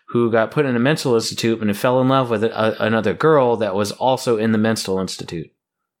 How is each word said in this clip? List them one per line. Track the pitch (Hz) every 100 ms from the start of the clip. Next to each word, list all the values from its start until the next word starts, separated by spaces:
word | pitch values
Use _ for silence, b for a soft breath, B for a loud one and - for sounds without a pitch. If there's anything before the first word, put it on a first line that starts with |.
| -
who | 120 117
got | 113 110
put | 151 139
in | 120
a |
mental | 127 156 135
institute | 117 110 - 117 113
and | 107
fell | 101 127 127
in | 131
love | 135 120
with | 107
a, | 113 - 110 -
another | 107 113 101
girl | 85 156 151 123 110
that | 107
was | 95 101
also | - 123 127 127 110
in | 113
the | 110
mental | 110 110 - 95
institute. | 92 - - 85 76 _ _ _ _ _